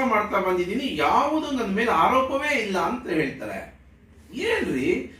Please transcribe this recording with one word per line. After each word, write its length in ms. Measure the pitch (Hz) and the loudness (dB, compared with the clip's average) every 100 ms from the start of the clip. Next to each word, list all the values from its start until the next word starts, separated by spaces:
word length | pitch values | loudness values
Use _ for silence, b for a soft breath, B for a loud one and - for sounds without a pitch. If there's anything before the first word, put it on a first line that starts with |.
ಮಾಡ್ತಾ 360 | 262 214 202 196 | 2 2 2 0
ಬಂದಿದ್ದೀನಿ, 560 | 185 180 180 247 262 - | 0 0 0 -2 -2 0
ಯಾವುದು 540 | - - 294 311 294 | 2 4 2 0 -2
ನನ್ನ 220 | 262 202 | -2 -2
ಮೇಲೆ 180 | 196 233 | 0 2
ಆರೋಪವೇ 680 | - 254 262 269 269 294 262 | 4 4 4 2 0 0 -2
ಇಲ್ಲ 200 | 202 175 | -2 -2
ಅಂತ 300 | - - - | -2 -4 -2
ಹೇಳ್ತಾರೆ. 640 | 156 135 - 107 98 - - - - - - - | -2 -2 -4 -10 -10 -12 -18 -20 -20 -20 -20 -14
ಏನ್ರಿ 600 | 262 440 427 175 151 320 - - | -6 -2 0 0 0 0 0 -4